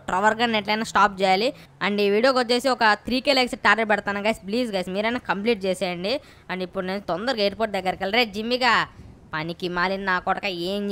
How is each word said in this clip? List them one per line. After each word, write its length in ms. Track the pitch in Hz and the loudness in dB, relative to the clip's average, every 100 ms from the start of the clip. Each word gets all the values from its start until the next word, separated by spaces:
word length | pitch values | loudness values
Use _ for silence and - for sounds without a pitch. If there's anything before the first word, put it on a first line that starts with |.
| - | 0
ట్రవర్ 280 | 185 214 220 | 2 2 2
గాడిని 180 | 240 220 | 0 0
ఎట్లయినా 260 | 208 214 226 | 0 -2 0
స్టాప్ 220 | 208 202 190 | 2 2 4
చేయాలి. 280 | 190 190 233 294 - - | 2 4 2 -4 -12 -6
And 180 | 185 202 | -2 0
ఈ 20 | 202 | 2
వీడియోకి 240 | 202 247 254 | 4 4 2
వచ్చేసి 260 | 240 247 - | 2 0 0
ఒక 100 | 240 220 208 - | 2 4 2 0
త్రీ 120 | 247 254 | -2 2
కే 80 | 269 | 2
లైక్స్ 180 | 247 - 214 | 2 2 4
టార్గెట్ 240 | 208 220 | 4 4
పెడతాను 300 | 202 202 202 202 | 0 0 -2 -2
గైస్, 140 | 220 185 | -2 -4
ప్లీజ్ 220 | 220 247 196 | -4 -2 -4
గైస్ 140 | 180 185 | -4 -2
మీరైనా 260 | 214 240 - | -2 -2 -4
కంప్లీట్ 320 | 180 208 226 190 | -2 0 -2 0
చేసేయండి. 480 | 180 185 175 185 269 - - - | -2 -2 -4 -4 -4 -8 -20 -10
And 100 | 180 180 | -8 -6
ఇప్పుడు 180 | 190 185 | -6 -4
నేను 140 | 196 202 | -4 -4
తొందరగా 320 | 170 226 247 202 | -4 -2 0 0
ఎయిర్‌పోర్ట్ 280 | 196 220 196 | 0 -4 -2
దగ్గరికి 260 | 185 180 | -4 -4
వెళ్ళాలి. 200 | 190 220 | -2 0
రే 80 | 240 196 | 0 -2
జిమ్మిగా 360 | 220 247 247 208 156 - - - - 156 | -2 2 4 2 0 -6 -20 -20 -10 -6
పనికి 340 | 160 170 180 175 | -6 -6 -6 -2
మాలిన 260 | 180 196 196 | -2 -2 -2
నా 80 | 180 175 | -2 0
కొడక, 240 | 190 202 180 170 | -2 -2 -4 -4
ఏం 100 | 202 202 | -4 -2